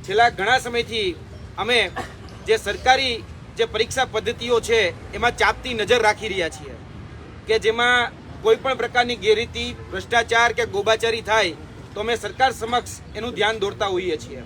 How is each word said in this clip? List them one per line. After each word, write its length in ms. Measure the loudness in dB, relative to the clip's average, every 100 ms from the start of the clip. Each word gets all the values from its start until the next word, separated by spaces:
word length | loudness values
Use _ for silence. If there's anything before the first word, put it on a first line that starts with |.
છેલ્લા 280 | 2 4 4
ઘણા 300 | 4 2 2
સમયથી 560 | 2 -4 -4 -2 -4 -4 -12 -16 -14 -6
અમે 220 | 2 2 2 -4 -10 -12 -16 -12
જે 100 | 0 0
સરકારી 640 | 0 0 4 4 2 -4 -8 -16 -16 -2
જે 80 | -2
પરીક્ષા 440 | 0 -2 0 -2
પદ્ધતિઓ 440 | -2 -4 -4 0 0
છે 180 | 2 2 2 -2 -10
એમાં 240 | -2 -2 2
ચાંપતી 380 | 2 2 -6
નજર 260 | -4 4 6
રાખી 300 | 6 4 -2
રહ્યા 220 | -2 -4 -4
છીએ 180 | -14 -14 -16 -16 -16 -16 -16 -16
કે 100 | 0 2
જેમાં 540 | 2 2 4 4 2 -6 -16 -2
કોઈ 180 | 4 4
પણ 180 | 4 0
પ્રકારની 400 | 0 2 2 2
ગેરરીતિ, 400 | 4 4 2 -4 -6 -8 -10
ભ્રષ્ટાચાર 600 | -10 2 2 4 4 4
કે 100 | 2 -2
ગોબાચારી 600 | 0 2 2 2 -2 2
થાય 260 | 2 2 -2 -14 -16 -12
તો 120 | -6
અમે 140 | -2 -2
સરકાર 360 | -4 2 2
સમક્ષ 480 | 2 -2 -2 -2 -14 -12
એનું 200 | -8 -8 -2
ધ્યાન 240 | 0 0
દોરતા 300 | -4 -2 -2
હોઈએ 220 | -2 -2 -6
છીએ. 240 | -6 -14